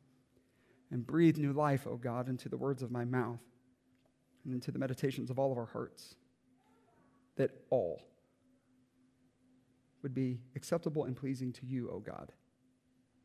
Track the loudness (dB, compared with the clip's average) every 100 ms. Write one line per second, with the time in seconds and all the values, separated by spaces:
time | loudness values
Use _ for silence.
0 | _ _ _ _ _ _ _ _ _ -6
1 | 0 8 8 8 2 4 4 4 0 -4
2 | -2 -2 -2 -4 -4 -4 -2 -2 -2 -2
3 | 0 0 0 -4 -12 _ _ _ _ _
4 | _ _ _ _ -6 -4 -4 -4 -2 0
5 | 0 0 -4 0 2 0 -4 -6 -8 -10
6 | -20 -20 _ _ _ _ _ _ _ _
7 | -20 _ _ 0 0 0 0 2 2 -4
8 | -10 _ _ _ _ _ _ _ _ _
9 | _ _ _ _ _ _ _ _ _ _
10 | -6 0 0 0 -6 -12 -2 0 0 -2
11 | -2 -2 -4 -2 -4 -6 -6 -4 -4 -6
12 | -8 -12 -14 -18 _ _ _ _ _ _
13 | _ _